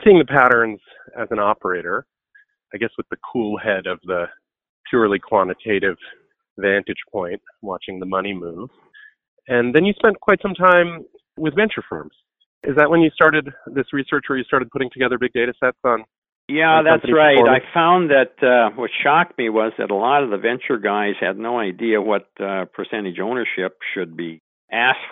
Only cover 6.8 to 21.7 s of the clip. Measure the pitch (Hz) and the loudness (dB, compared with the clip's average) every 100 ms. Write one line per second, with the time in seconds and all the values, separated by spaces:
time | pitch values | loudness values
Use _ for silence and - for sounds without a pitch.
6.8 | 95 101 - 104 87 98 _ _ 101 90 | -4 -10 -10 -8 -8 -10 _ _ -12 -10
7.8 | - 92 92 95 98 95 85 85 123 _ | -10 -12 -6 -4 -4 -8 -10 -12 -16 _
8.8 | _ _ - _ _ _ - 123 123 139 | _ _ -20 _ _ _ -4 0 2 2
9.8 | 190 202 226 196 - 190 196 175 185 175 | 2 2 0 0 0 0 -2 0 4 4
10.8 | 170 165 - _ _ - 156 151 214 - | 2 -4 -18 _ _ -6 -4 -2 -2 -4
11.8 | - 80 76 _ _ _ _ _ - 135 | -10 -12 -14 _ _ _ _ _ -4 2
12.8 | 147 165 160 - 156 151 139 - - 127 | 4 4 2 4 2 2 -4 -12 -10 -6
13.8 | 127 143 131 143 - 135 120 139 117 139 | -4 -4 -4 -4 -4 -6 -2 -2 -2 -6
14.8 | 131 131 127 123 123 120 120 120 127 - | -6 -2 -2 0 -2 -2 -2 -2 -4 -2
15.8 | 127 113 110 _ _ _ - 147 160 160 | -2 -2 -4 _ _ _ -6 0 4 4
16.8 | 156 160 - 156 151 135 120 156 - 175 | 4 2 2 4 6 6 6 4 0 0
17.8 | 165 180 165 139 127 - 127 123 110 107 | 4 4 4 2 2 0 2 4 2 -2
18.8 | 117 - 143 151 170 - 113 110 110 - | -8 -4 0 2 0 -4 -2 0 -2 -4
19.8 | 101 101 117 143 135 101 113 123 - 120 | -4 -2 0 0 0 -2 -4 -4 -4 -4
20.8 | 101 104 104 98 90 98 113 120 101 | -2 -2 -4 -4 -6 -6 -6 -4 -4